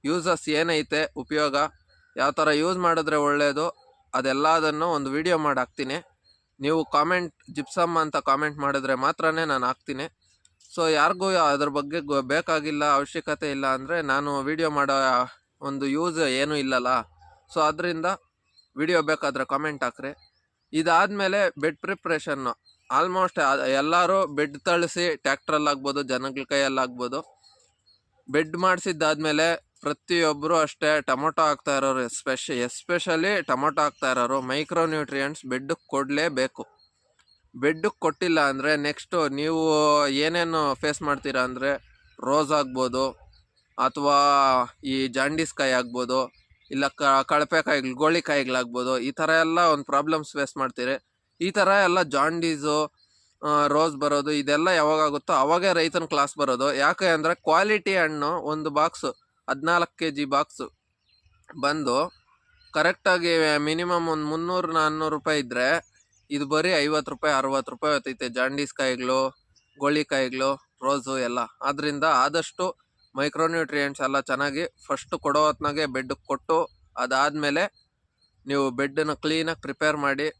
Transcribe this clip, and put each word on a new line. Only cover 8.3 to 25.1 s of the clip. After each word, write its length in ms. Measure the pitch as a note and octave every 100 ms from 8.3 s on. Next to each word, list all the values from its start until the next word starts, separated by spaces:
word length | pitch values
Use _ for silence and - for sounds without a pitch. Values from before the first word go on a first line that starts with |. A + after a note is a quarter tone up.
| C#3 D3+ D3
ಮಾಡಿದ್ರೆ 360 | C#3+ C#3 C3
ಮಾತ್ರನೇ 500 | C3 C3+ E3 D#3+ D#3+
ನಾನು 220 | D#3+ C3+ B2+
ಹಾಕ್ತೀನಿ. 380 | C3 - C3+ D#3+ _ _ _ _ _ _ -
So 160 | D#3+
ಯಾರಿಗೂ 360 | D3+ D3+ F3+ F#3+
ಅದ್ರ 400 | F#3 D#3 C#3+ D3
ಬಗ್ಗೆ 320 | C#3+ C#3+ E3
ಗೊ-, 220 | C#3+ C#3
ಬೇಕಾಗಿಲ್ಲ, 640 | B2+ D3+ - D#3+ D3+ D3
ಅವಶ್ಯಕತೆ 680 | D3 C#3 C#3+ E3 D#3 D3 D3+
ಇಲ್ಲ 160 | C#3 C3+
ಅಂದ್ರೆ 360 | C3 C3+ E3+
ನಾನು 380 | D3 C3+ D3 C#3+
ವಿಡಿಯೋ 300 | C3+ D#3 D#3+
ಮಾಡೋ 220 | D3 C#3 C3+ C3 B2 B2+ - _ _
ಒಂದು 260 | C#3+ C#3 C#3
ಯೂಸ್ 320 | C#3+ F3 D#3+
ಏನೂ 360 | D3 C3 C#3+
ಇಲ್ಲಲ್ಲ. 320 | D3+ C3 B2+ B2 B2+ A2 _ - _ _
So 120 | E3+ D3+
ಅದ್ರಿಂದ 400 | D#3 F3 D#3+ F3 F#3+ _ _ _ _ _ C3
ವಿಡಿಯೋ 260 | D#3 F3
ಬೇಕಾದ್ರೆ 420 | D3+ D#3 C#3+ C3
ಕಾಮೆಂಟ್ 400 | C3 C#3 D3+ C#3+
ಹಾಕ್ರಿ. 300 | B2+ - C3+ D3 _ _ _ _ _
ಇದಾದ್ಮೇಲೆ 880 | D#3 E3 E3 G3 G3+ F#3+ G3+ F#3+ -
ಬೆಡ್ 180 | D3+ D3
ಪ್ರಿಪರೇಷನ್. 680 | F3 G3 E3+ D#3 D#3+ C#3 B2+ A2+ _ _ _ C3
Almost 420 | F3+ F#3 F3+ -
ಆ, 120 | C#3+
ಎಲ್ಲರೂ 720 | C#3 C3 C3+ D3 F3 F3 F#3+ F3+
ಬೆಡ್ 320 | C#3+ D3+ C#3+
ತಳಿಸಿ 580 | - F3 F3 F3+ F3